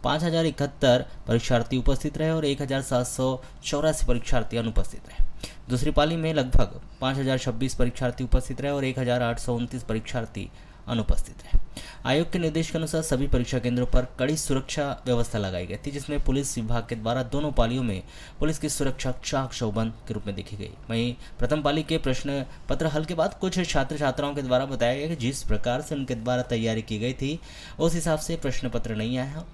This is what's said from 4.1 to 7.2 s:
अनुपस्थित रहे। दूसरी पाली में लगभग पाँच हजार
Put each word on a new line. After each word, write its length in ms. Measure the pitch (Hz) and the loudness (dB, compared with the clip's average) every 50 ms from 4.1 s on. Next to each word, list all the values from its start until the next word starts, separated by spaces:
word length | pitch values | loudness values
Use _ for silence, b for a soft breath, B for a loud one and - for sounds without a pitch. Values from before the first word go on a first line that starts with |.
| 123 123 - - 123 123 113 - - 117 | 4 2 4 4 4 4 4 2 -2 -2
अनुपस्थित 440 | 113 113 110 - - - - - - - | -2 2 4 4 2 2 0 -8 -12 -14
रहे। 160 | - - - - - B B B B B B - | 4 4 4 4 4 B B B B B B -2
दूसरी 220 | 123 127 - 151 | 0 2 2 4
पाली 240 | 147 147 147 156 165 | 4 4 4 4 2
में 180 | 165 160 160 160 | 0 0 0 2
लगभग 480 | 151 131 127 123 - 113 - - - - - - - | 0 0 8 8 8 8 8 2 -10 -14 -14 -10 -4
पाँच 160 | 127 131 135 | -2 -2 0
हजार 200 | 135 | 0